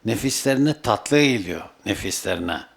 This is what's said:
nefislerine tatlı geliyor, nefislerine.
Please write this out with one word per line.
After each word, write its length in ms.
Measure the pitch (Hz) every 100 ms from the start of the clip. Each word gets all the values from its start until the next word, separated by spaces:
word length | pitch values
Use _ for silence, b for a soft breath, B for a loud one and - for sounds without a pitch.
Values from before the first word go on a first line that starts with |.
| 113
nefislerine 760 | 113 135 - 139 135 147 147
tatlı 400 | - 104 - 147
geliyor, 400 | 143 120 87 80 - _ -
nefislerine. 760 | 95 101 - 101 87 87 76 -